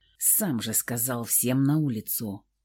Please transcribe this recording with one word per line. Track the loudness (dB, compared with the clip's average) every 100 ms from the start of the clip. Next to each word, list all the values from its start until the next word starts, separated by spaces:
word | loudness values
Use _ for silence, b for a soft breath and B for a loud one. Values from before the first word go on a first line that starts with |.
| _ -4
Сам | 2 2 2 -2
же | -2
сказал | -4 -2 -4 -2 -4
всем | -2 0 2 2
на | 4 2
улицу. | 2 -2 -4 -6 -6 -8 _ _